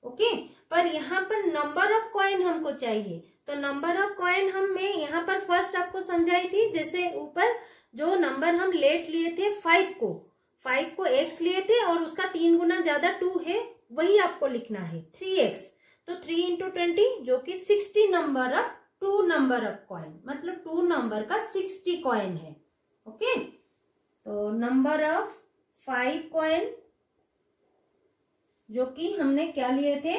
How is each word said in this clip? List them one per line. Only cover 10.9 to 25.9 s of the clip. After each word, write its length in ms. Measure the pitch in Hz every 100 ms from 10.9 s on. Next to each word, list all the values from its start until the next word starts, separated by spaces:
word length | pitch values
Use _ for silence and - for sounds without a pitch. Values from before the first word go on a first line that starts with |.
| -
को 80 | 370
एक्स 360 | 262 320 -
लिए 200 | 339 370
थे 220 | 381 466
और 180 | 392 339
उसका 280 | 330 - 370
तीन 260 | 339 339 339
गुना 220 | 339 370
ज्यादा 300 | 339 294 339 -
टू 180 | 359 370
है, 220 | 320 392 466 - _
वही 260 | 240 339 415
आपको 280 | 349 - 277
लिखना 320 | 240 - 202
है, 220 | 170 165 -
थ्री 240 | - 381 381
एक्स। 340 | 220 - - _ _ _ -
तो 80 | 349
थ्री 240 | 285 330
इंटू 240 | 359 349 381
ट्वेंटी, 420 | 370 349 339 466 480
जो 160 | 247 254
कि 180 | 302 370
sixty 480 | - 415 403 427 415
number 400 | 359 320 262 254
of 220 | 320 480 - _ _
two 200 | 392 403 359
number 320 | 311 262 240
of 180 | 214 - -
coin, 220 | 175 156 160 247
मतलब 340 | 285 330 370
two 180 | 330 330
number 400 | 349 311 233 214
का 220 | 220 392 440
sixty 520 | 392 370 - 359 349
coin 360 | 262 226 190 165
है। 180 | 156 156 _ _ _ _ -
ओके, 320 | 220 466 494 - - _ _ _ _ _ _ -
तो 260 | 208 208 220
number 420 | 240 262 269 302 302
of 240 | 339 415 - _ _ _ _
five 320 | -